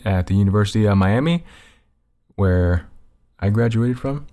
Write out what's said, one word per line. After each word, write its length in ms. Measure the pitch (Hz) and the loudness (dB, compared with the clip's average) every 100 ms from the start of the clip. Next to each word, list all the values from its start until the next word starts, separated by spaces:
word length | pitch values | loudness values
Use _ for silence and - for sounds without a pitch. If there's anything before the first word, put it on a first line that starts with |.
| 104 | -2
at 200 | 95 - | -2 0
the 60 | |
University 520 | 98 98 104 101 110 104 | 0 2 0 0 0 2
of 100 | 98 | 2
Miami, 460 | 95 113 156 170 - - - _ _ _ _ _ _ - | 2 2 0 -2 -6 -20 -20 _ _ _ _ _ _ -2
where 520 | 95 90 87 87 - - - _ _ _ | 0 2 2 0 -4 -16 -20 _ _ _
I 100 | 98 | -2
graduated 500 | 107 120 110 120 123 | 0 0 0 -2 -2
from. 260 | 135 143 - | -6 -8 -10